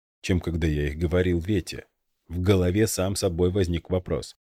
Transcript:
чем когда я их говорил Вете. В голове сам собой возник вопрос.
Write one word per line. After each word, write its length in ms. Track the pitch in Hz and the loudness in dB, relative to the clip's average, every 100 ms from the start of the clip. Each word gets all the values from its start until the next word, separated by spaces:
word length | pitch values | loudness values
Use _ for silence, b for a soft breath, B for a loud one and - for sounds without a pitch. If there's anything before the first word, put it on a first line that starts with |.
| _ _ | _ _
чем 200 | - 90 | 0 0
когда 260 | 87 82 80 | 0 0 0
я 220 | 73 73 | 0 -2
их 80 | 76 | -2
говорил 420 | 85 90 92 87 | 0 2 2 0
Вете. 460 | 85 104 - - - _ _ _ _ | 0 -2 -2 -14 -16 _ _ _ _
В 140 | 87 | -2
голове 460 | 90 98 90 95 110 | 2 4 4 2 0
сам 280 | - 92 98 | 0 -2 0
собой 340 | 101 82 90 | -2 2 0
возник 380 | 98 85 85 - | 2 0 -2 -2
вопрос. 460 | 92 - 73 - - | -4 -2 -6 -6 -18